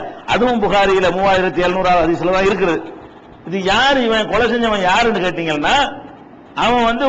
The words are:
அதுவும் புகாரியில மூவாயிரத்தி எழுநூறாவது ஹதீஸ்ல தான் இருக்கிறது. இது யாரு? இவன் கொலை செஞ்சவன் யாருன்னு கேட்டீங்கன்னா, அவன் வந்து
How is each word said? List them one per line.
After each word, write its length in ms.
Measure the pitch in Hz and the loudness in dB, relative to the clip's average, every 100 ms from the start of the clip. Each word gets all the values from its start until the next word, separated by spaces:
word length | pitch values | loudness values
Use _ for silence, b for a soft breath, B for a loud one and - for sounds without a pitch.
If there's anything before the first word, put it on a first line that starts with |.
| - - - | -2 -12 -4
அதுவும் 360 | 196 247 240 | 0 0 0
புகாரியில 480 | 202 196 196 190 185 | 0 2 2 2 2
மூவாயிரத்தி 500 | 180 196 190 185 170 | 0 2 2 0 0
எழுநூறாவது 440 | 180 185 180 180 | 0 0 2 2
ஹதீஸ்ல 280 | 165 165 165 | 2 0 0
தான் 160 | 185 196 | 2 2
இருக்கிறது. 300 | 196 185 156 - - - - - - - | 2 0 -2 -6 -16 -20 -20 -20 -18 -8
இது 120 | 190 | -4
யாரு? 360 | 185 208 269 277 | 0 2 2 2
இவன் 260 | 233 220 180 | 0 0 0
கொலை 160 | 202 240 | 0 0
செஞ்சவன் 400 | 240 233 208 180 | 0 -2 0 0
யாருன்னு 340 | 202 233 202 | 2 2 0
கேட்டீங்கன்னா, 520 | 180 170 165 147 165 269 240 - - - - - - | -2 -4 -4 -2 0 0 0 -6 -16 -20 -20 -20 -14
அவன் 300 | - 202 247 | -4 0 2
வந்து 200 | 226 240 | 0 0